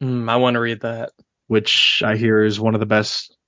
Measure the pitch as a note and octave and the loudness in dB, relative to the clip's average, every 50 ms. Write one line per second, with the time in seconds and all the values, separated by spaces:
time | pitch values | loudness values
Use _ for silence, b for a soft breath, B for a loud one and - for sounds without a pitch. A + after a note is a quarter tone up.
0 | C#3 B2+ B2+ B2 A#2 A2+ A#2 B2 B2+ B2+ A#2+ A#2+ A#2 A#2 A#2 G#2+ - A#2 A#2 A2+ | -6 -4 -4 -4 -2 0 2 2 2 2 2 0 -2 -2 -4 -4 -6 -8 -6 -8
1 | A#2 - - _ _ _ _ _ _ - A2 G#2+ G#2 - - - - - - - | -10 -12 -14 _ _ _ _ _ _ -2 0 0 0 2 2 2 2 2 0 0
2 | - G#2+ G#2+ G#2+ A#2 A2+ A2 G#2+ G#2+ G#2+ G#2 G#2 A2 A2 A2 G#2+ G#2+ G#2 A2 G#2+ | 0 -2 0 0 2 2 4 4 4 2 0 0 0 0 0 0 0 0 2 0
3 | G#2+ - - - - - _ _ _ | 0 0 -4 -8 -10 -12 _ _ _